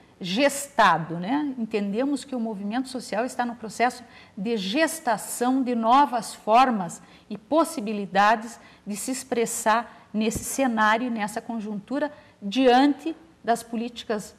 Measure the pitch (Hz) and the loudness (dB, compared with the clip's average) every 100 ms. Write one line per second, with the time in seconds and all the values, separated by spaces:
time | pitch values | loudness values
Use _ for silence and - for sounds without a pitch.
0 | _ _ 180 196 277 277 - - 202 165 | _ _ -4 2 2 2 -4 4 4 4
1 | 160 165 180 285 302 254 220 208 202 208 | 0 -6 -2 -2 -2 -4 -4 -2 -2 -2
2 | 269 285 - 254 226 196 202 233 262 254 | 0 -2 -4 -6 -6 -6 -4 -4 -4 -8
3 | - 202 247 254 240 233 220 - 240 247 | -6 -4 -4 -2 -4 -6 -12 0 0 0
4 | - - - - 196 233 185 254 320 - | -12 -20 -20 -8 -4 -2 -2 0 0 0
5 | - 208 - - 240 262 247 233 226 254 | -2 -2 -4 -4 0 0 0 0 4 6
6 | 285 240 - - - 226 269 220 170 - | 6 2 -6 -8 4 6 6 2 -4 -8
7 | - - _ 208 - 302 311 - 208 208 | -18 -20 _ -14 0 2 2 -2 -6 -6
8 | 196 185 208 226 226 - - - - 208 | -2 2 4 4 -2 -16 -20 -18 -10 -8
9 | - 262 - 233 226 - 226 220 226 - | -6 -8 -4 -2 -2 0 2 2 0 -12
10 | - 214 220 220 - - 262 226 214 226 | -8 -2 -2 -2 -6 -2 0 2 2 2
11 | 254 226 208 233 226 226 208 208 - 277 | 0 -4 -4 -6 -8 -8 -6 -10 -6 -4
12 | 294 - - _ 202 220 262 247 285 277 | -4 -6 -20 _ -6 2 6 6 4 2
13 | 320 320 - _ 214 226 - 233 240 240 | -4 -10 -14 _ -2 -2 -2 -6 -6 -10
14 | - 214 - | -6 -6 -6